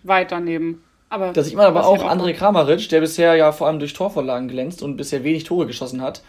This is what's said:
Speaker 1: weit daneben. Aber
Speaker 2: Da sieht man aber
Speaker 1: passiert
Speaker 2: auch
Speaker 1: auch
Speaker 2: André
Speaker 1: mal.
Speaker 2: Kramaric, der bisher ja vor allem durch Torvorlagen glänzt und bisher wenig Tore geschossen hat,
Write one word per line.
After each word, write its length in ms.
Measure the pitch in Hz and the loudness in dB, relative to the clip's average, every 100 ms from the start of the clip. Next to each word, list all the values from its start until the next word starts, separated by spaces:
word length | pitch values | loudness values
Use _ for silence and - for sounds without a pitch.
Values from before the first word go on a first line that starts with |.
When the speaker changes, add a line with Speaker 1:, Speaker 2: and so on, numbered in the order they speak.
Speaker 1:
weit 280 | 180 190 180 | 0 0 0
daneben. 520 | 175 170 165 165 165 _ _ - | -4 -4 -4 -4 -8 _ _ -10
Aber 240 | 214 185 | -6 -2
Speaker 2:
Da 100 | 165 | -2
sieht 120 | 143 190 | 0 4
man 100 | 202 | 4
aber 160 | 170 | 6
Speaker 1:
passiert 200 | - 190 | 4 4
Speaker 2:
auch 40 | 185 | 2
Speaker 1:
auch 60 | |
Speaker 2:
André 120 | 185 180 | 0 -2
Speaker 1:
mal. 60 | |
Speaker 2:
Kramaric, 540 | 165 196 185 143 170 - | 0 2 4 2 0 2
der 100 | 160 | 0
bisher 340 | 160 165 170 165 | 2 2 4 6
ja 160 | 156 | 4
vor 160 | 151 151 | 2 -2
allem 120 | 156 | -2
durch 140 | 143 | -6
Torvorlagen 540 | - 165 156 131 123 127 | -6 -4 -4 -4 -4 -6
glänzt 340 | 127 131 - | -6 -8 -8
und 140 | 143 131 | -8 -8
bisher 280 | 139 139 | -6 -4
wenig 200 | 139 160 | -2 -4
Tore 240 | - 180 123 | -2 -2 -2
geschossen 340 | 120 127 127 | -6 -8 -8
hat, 200 | 131 - | -8 -10